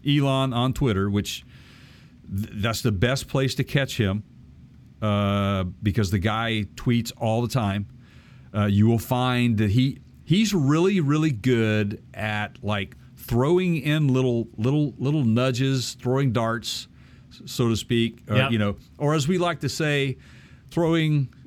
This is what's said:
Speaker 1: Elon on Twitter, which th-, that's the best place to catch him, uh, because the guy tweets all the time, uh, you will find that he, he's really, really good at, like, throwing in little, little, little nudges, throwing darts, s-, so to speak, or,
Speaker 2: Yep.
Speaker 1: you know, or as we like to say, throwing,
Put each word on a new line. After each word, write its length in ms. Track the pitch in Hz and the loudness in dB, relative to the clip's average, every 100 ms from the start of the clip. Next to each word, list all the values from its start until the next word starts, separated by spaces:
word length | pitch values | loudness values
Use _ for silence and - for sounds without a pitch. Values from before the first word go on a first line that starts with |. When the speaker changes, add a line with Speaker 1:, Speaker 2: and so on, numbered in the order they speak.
| 143 | 2
Speaker 1:
Elon 460 | 143 139 135 135 | 2 2 0 0
on 200 | 117 127 | 0 -2
Twitter, 360 | - 135 95 101 | 0 0 2 0
which 360 | 104 101 - - - - - - - - - - | 0 -2 -10 -14 -20 -20 -20 -20 -20 -20 -20 -8
th-, 140 | 98 107 | -6 -6
that's 260 | 107 110 110 | -4 -4 -2
the 100 | 123 | -2
best 360 | 98 120 135 - | 0 0 0 -4
place 280 | 139 131 | -2 -2
to 80 | - | -2
catch 340 | 120 143 131 - | -4 -2 -4 -2
him, 260 | 101 104 - - - - - - - - | 0 -2 -6 -20 -20 -20 -20 -20 -20 -6
uh, 640 | 107 104 101 101 98 98 92 - | -2 0 2 0 0 0 -4 -2
because 280 | 107 107 95 | -2 0 0
the 80 | 101 | 0
guy 440 | 107 110 117 110 104 | 0 -2 -2 -4 -4
tweets 360 | - 123 117 113 - | -4 0 0 -2 -4
all 240 | 113 113 | -2 0
the 60 | 120 | 0
time, 400 | 127 104 98 101 - - - - - - | 0 0 -2 -6 -14 -20 -20 -20 -20 -6
uh, 100 | 104 | 0
you 220 | 104 101 110 | 2 4 4
will 120 | 117 | 4
find 580 | - 123 127 123 120 107 | 0 -2 0 0 2 2
that 100 | 107 | 2
he, 280 | 113 135 - - - | 2 0 -2 -18 -20
he's 280 | - 175 220 | 0 2 2
really, 460 | 196 135 156 185 202 | 2 2 4 2 2
really 300 | 139 151 156 | 2 2 0
good 680 | 113 127 117 110 107 104 107 - | 0 0 2 2 0 -2 -6 -14
at, 440 | 98 107 104 104 - | -8 -6 -4 -6 -8
like, 320 | 104 101 98 - - - | -6 -4 -6 -12 -20 -20
throwing 600 | - 117 135 180 185 160 | -2 0 2 2 2 -2
in 300 | 147 156 143 | 0 2 2
little, 400 | 127 131 120 113 - | 2 2 0 -4 -2
little, 360 | 117 147 147 - | 0 0 -2 -2
little 260 | 135 151 | -2 0
nudges, 680 | 117 113 131 123 135 131 117 | 2 2 2 0 0 -2 -4
throwing 380 | - 123 131 139 | -6 -2 0 0
darts, 540 | 113 113 117 - - - - - - - | 0 -2 -2 -6 -10 -12 -20 -20 -20 -20
s-, 100 | - | -20
so 240 | - - 117 | -10 -2 0
to 60 | 110 | 0
speak, 420 | - 117 117 117 - | 0 0 0 -4 -2
or, 60 | 107 | 0
Speaker 2:
Yep. 140 | 131 | 2
Speaker 1:
you 60 | 113 | 0
know, 180 | 104 101 - - | 0 -4 -14 -4
or 160 | 147 | -2
as 140 | 156 135 | 0 0
we 100 | 180 | 0
like 240 | 175 151 | 0 -2
to 80 | 139 | -6
say, 480 | - 151 143 135 127 - - - - - | -2 0 0 -2 -6 -14 -20 -20 -20 -6
throwing, 600 | - 165 165 156 147 131 - | 0 2 2 2 2 0 -8